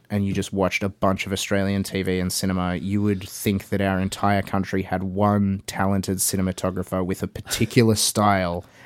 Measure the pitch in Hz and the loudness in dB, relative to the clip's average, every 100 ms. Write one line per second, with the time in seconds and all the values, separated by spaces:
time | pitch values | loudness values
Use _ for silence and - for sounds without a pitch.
0 | - 104 98 95 95 95 92 - 98 - | -6 -2 0 -2 -2 0 0 0 -4 0
1 | 98 95 - 98 - 98 98 98 98 98 | 0 2 -2 -4 0 0 2 0 0 -2
2 | 95 92 90 - 95 92 90 87 95 101 | 0 0 0 -2 0 0 0 -2 -2 0
3 | 104 95 98 - 110 98 - 101 98 95 | 2 0 -4 -4 0 0 0 0 0 2
4 | 95 - 101 101 - 98 92 95 92 90 | 0 0 2 2 0 -4 -2 -4 -2 -4
5 | 95 92 104 104 98 98 - - 98 98 | -4 0 2 4 2 0 -4 -4 0 0
6 | 95 92 - 98 92 90 92 92 90 92 | -2 -2 -2 0 -2 -2 -4 -4 -4 -2
7 | 92 95 - - - - 110 - 113 107 | -2 -2 -6 -8 -8 -2 2 4 6 4
8 | - - 104 98 90 87 - - | 2 2 4 4 2 -4 -8 -16